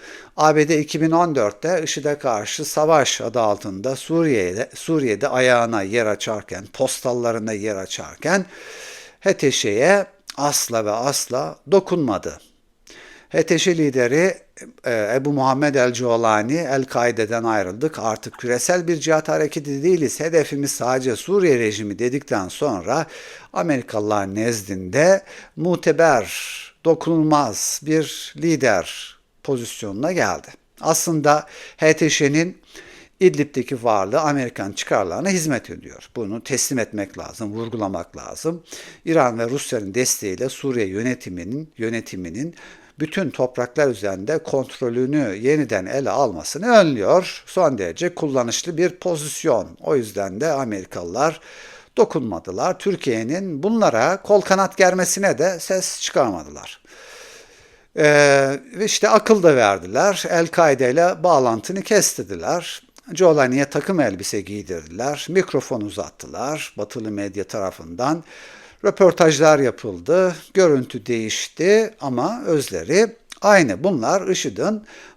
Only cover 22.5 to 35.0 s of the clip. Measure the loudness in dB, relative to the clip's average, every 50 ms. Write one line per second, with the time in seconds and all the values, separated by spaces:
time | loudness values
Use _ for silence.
22.5 | -6 -4 -4 -2 -2 -4 -2 -2 -2 -2 -2 -4 -8 -20 -20 -20 -20 -20 -20 -10
23.5 | -6 -4 -2 0 -2 -2 -2 -4 -4 -4 0 0 0 0 0 -2 -4 -2 -2 -2
24.5 | -2 -4 -6 -8 -8 -8 -8 -2 2 4 4 4 4 2 0 -8 -20 -20 -20 -18
25.5 | _ -4 -2 0 0 0 2 0 4 4 6 4 6 4 2 -2 -8 -10 -10 -10
26.5 | -12 -14 -14 -18 _ _ 2 2 2 2 2 0 2 2 4 4 4 4 4 2
27.5 | -2 -4 -4 -4 -6 -6 -4 -2 0 0 0 -2 -6 -12 -12 -14 -12 -4 -2 0
28.5 | 0 2 2 2 2 2 0 -2 -8 -12 -14 -16 -18 _ _ _ _ _ -6 -4
29.5 | -4 -4 -4 -8 -12 -12 -10 -10 -8 -4 -4 -2 0 0 0 0 -2 -4 -8 -14
30.5 | -20 -20 _ _ _ -6 0 0 2 2 2 0 0 2 4 4 4 4 2 -6
31.5 | -16 -20 -20 -18 -8 2 4 4 4 4 4 2 2 2 2 2 4 2 0 0
32.5 | -4 -12 _ _ -20 -20 -20 -20 -20 -20 -20 _ _ 4 4 4 4 4 -2 -2
33.5 | -2 -6 -4 -4 -4 -2 0 2 2 2 2 2 0 2 2 2 2 0 0 -2
34.5 | -4 -8 -8 -8 -6 -8 -4 0 0 0